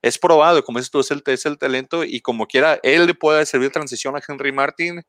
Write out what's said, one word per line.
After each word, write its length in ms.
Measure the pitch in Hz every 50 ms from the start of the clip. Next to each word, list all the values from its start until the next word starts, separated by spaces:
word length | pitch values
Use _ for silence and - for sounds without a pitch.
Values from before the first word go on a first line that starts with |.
es 160 | - 143 - -
probado, 440 | - 170 165 151 151 170 175 151 131
como 160 | - 117 120
dices 120 | 127 -
tú, 80 | - 147
es 100 | 135 -
el, 120 | 147 143 _
es 200 | 139 131 127 -
el 120 | 156 147
talento, 460 | _ 147 139 127 131 131 _ - 170 156
y 160 | 135 120 120
como 240 | _ - 117 113 107
quiera, 320 | - - 131 143 160 151 - -
él 220 | 127 143 165 175
le 60 | 170 170
puede 300 | _ - 151 151 151 151
servir 260 | - - 131 127 139
transición 440 | - 160 151 131 131 - - 139 139
a 60 | 143 -
Henry 260 | - 143 139 139 139
Martin 500 | 135 139 139 147 - - 170 175 175 175 165